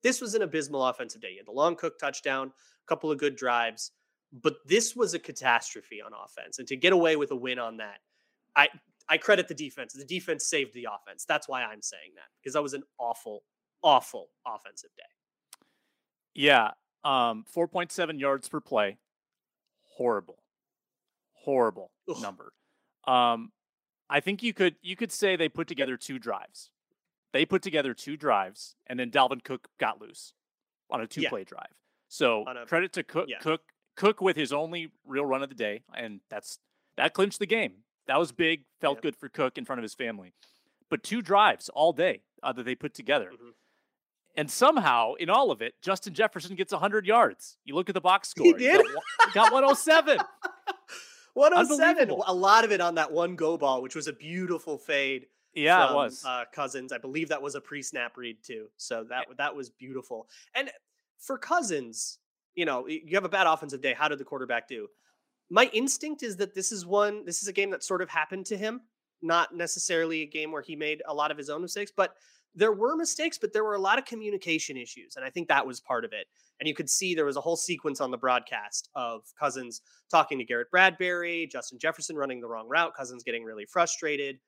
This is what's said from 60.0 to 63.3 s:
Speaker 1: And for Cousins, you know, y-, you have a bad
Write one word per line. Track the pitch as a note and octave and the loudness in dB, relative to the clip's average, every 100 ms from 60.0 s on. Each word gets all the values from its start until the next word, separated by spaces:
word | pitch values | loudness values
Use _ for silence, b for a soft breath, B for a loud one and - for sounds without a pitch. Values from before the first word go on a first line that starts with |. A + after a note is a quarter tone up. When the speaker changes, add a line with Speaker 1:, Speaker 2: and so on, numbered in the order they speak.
| B2+ A#2 A2+ b b B3 | -12 -14 -16 b b -8
Speaker 1:
And | C4+ - _ _ _ _ | -8 -10 _ _ _ _
for | - C4+ | -10 -10
Cousins, | - F4 A#3 D#3 B2 A2+ - - _ _ _ - | -2 -2 0 -4 -6 -10 -10 -12 _ _ _ -4
you | E3+ | -2
know, | B2+ B2+ | -2 -4
y-, | D#3 D3 | -10 -2
you | F#3 | -2
have | |
a | |
bad | F#3 | 0